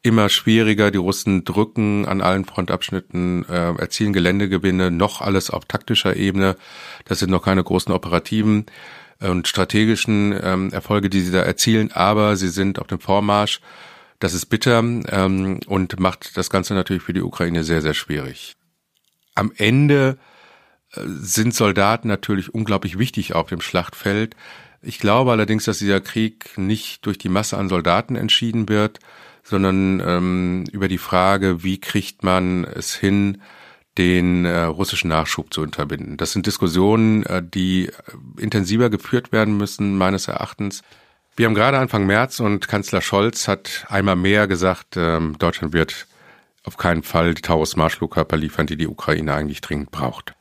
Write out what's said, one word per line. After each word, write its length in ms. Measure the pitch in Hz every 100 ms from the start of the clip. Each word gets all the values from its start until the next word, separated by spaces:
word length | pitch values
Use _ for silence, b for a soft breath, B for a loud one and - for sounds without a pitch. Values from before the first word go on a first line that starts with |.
immer 260 | 120 113 101
schwieriger. 640 | - - 110 110 104 104
Die 80 | 98
Russen 440 | 90 95 - 95
drücken 640 | 82 92 110 - 107 101 101
an 160 | 98
allen 240 | 92 95 95
Frontabschnitten, 1040 | - 87 92 - 95 - 90 90 90 85
äh, 240 | 87 85
erzielen 400 | 85 87 - 104
Geländegewinne, 760 | 98 87 98 101 92 95 92 90
noch 300 | 85 104 -
alles 280 | - 98 -
auf 160 | - -
taktischer 500 | 107 - 113 98 92
Ebene. 400 | 98 95 95 95 B B B B -
Das 140 | 92
sind 120 | 92
noch 120 | 90
keine 200 | - 95
großen 280 | 85 90 -
operativen 760 | 92 85 85 - 110 107 104 107 B B B B B
und 280 | 98 90 -
strategischen, 920 | - 92 104 110 107 - 107 101 95
ähm, 300 | 90 92 95
Erfolge, 380 | 95 - 104 98
die 100 | 95
sie 120 | 90
da 100 | 92
erzielen, 500 | 87 90 - 110 107
aber 460 | - 92 107 104 101
sie 100 | 92
sind 320 | 87 98 92
auf 80 | -
dem 120 | 90
Vormarsch. 600 | - 98 104 104 104 - B B B B B _
Das 140 | 95
ist 120 | 90 -
bitter, 340 | 110 131 117
ähm, 800 | 120 120 - 98 95 95 95 92 -
und 340 | 98 92 92
macht 380 | 92 - - -
das 140 | 92
Ganze 220 | 95 92
natürlich 300 | 98 87 92
für 100 | -
die 100 | 90
Ukraine 400 | 87 - 87 85
sehr, 180 | 80 82
sehr 140 | 78 73
schwierig. 600 | - 73 65 - - - _ _ _ _ _ _ _ -
Am 160 | 104 -
Ende, 600 | 104 131 147 143 135 131 b b b b b b _
äh, 80 | - 62
sind 480 | 80 95 110 113
Soldaten 540 | - 104 95 101 117 113
natürlich 460 | 98 - 98 90
unglaublich 440 | 113 107 98 92 92
wichtig 360 | 127 - -
auf 160 | 82 82
dem 120 | 85
Schlachtfeld. 720 | - 90 87 - 101 101 113 - B B B B
Ich 180 | - -
glaube 320 | 104 113 131
allerdings, 340 | 113 104 107 110
dass 140 | 101
dieser 220 | 101 98
Krieg 540 | - 113 110 - - -
nicht 500 | 98 110 - - 104
durch 120 | 98
die 120 | 98
Masse 280 | 95 107 98
an 100 | 98
Soldaten 480 | 90 82 92 - 123
entschieden 540 | 110 - 117 113 104
wird, 300 | 107 107 - B B B B
sondern, 580 | - 98 95 95 95 95 -
ähm, 600 | 87 92 92 90 90 90
über 160 | 104 95
die 80 | 90
Frage, 680 | - 92 95 98 95 87
wie 160 | 92 95
kriegt 420 | - 104 - -
man 440 | 95 92 90 90 85
es 300 | - - -
hin, 460 | 98 101 101 98 B B B B _ -
den, 460 | 90 90 87 90
äh, 200 | 87 85
russischen 440 | 82 80 98 - 85
Nachschub 460 | 80 80 - -
zu 80 | -
unterbinden. 560 | 78 - 73 82 - -
Das 160 | 82
sind 120 | 101 104
Diskussionen, 800 | - 92 82 98 113 110 107
äh, 180 | - 92
die 480 | 87 98 92 92 90 - - - 64 -
intensiver 520 | 107 107 92 110 120
geführt 420 | 104 - 123 -
werden 240 | 110 107 104
müssen, 420 | 104 - 101 98
meines 300 | 92 95 -
Erachtens. 540 | - - - 101 - b b b b _ -
Wir 80 | 113
haben 100 | 104
gerade 220 | 120 135
Anfang 280 | 131 110 98
März 360 | 104 131 -
und 260 | 110 101 -
Kanzler 320 | 104 95 95
Scholz 480 | - 98 110 - -
hat 380 | 95 - - -
einmal 300 | 98 98 90
mehr 300 | 95 104 104
gesagt, 500 | 90 92 90 - 90
ähm, 400 | 82 80 80 76
Deutschland 320 | 85 - 80
wird 360 | 80 80 - - b b b b b -
auf 100 | -
keinen 280 | 90 82
Fall 300 | - 85 85
die 80 | 82
Taurus-Marschflugkörper 920 | - 82 78 - 80 - 80 - 76 78
liefern, 320 | 78 - 76
die 80 | 76
die 140 | 78
Ukraine 440 | - - 78 78
eigentlich 280 | 73 76 73
dringend 300 | - 73 71
braucht. 420 | - 65 - - -